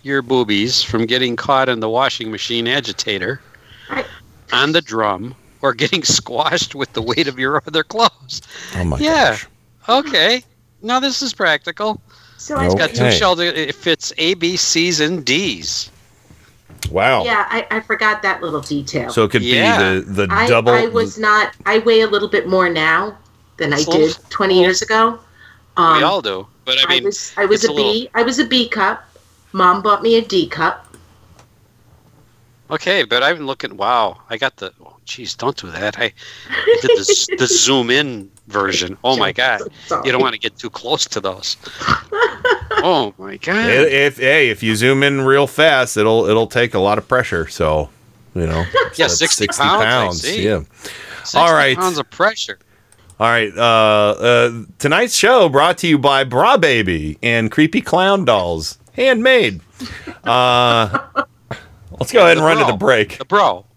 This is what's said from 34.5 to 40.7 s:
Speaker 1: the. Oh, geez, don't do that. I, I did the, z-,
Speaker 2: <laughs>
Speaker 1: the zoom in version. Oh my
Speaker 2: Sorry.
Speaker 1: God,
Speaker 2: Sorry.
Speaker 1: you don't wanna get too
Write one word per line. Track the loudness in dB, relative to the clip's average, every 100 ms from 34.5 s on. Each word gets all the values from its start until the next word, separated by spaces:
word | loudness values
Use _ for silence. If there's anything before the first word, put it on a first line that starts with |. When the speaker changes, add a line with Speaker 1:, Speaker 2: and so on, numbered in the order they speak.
| _
Speaker 1:
the. | -16 _
Oh, | -20 _ -18
geez, | -14 -12 -6
don't | -6 -6
do | -12
that. | -8 -6 -4
I, | -6 _ -20 -20 -10
I | -4 2 2
did | 2 0
the, |
z-, | 2 0 -2 -2
Speaker 2:
<laughs> |
Speaker 1:
the | 0
zoom | 2 2 0 2
in | 0 0 -8 -14 _ -8
version. | -4 -2 -4 -6 -4
Oh | -2 0
my | 0
Speaker 2:
Sorry. |
Speaker 1:
God, | 0 -2 -2 -6 -16 -8
Speaker 2:
Sorry. | -4 -2
Speaker 1:
you |
don't | 0
wanna | 0 -2
get | -8 -8
too | -14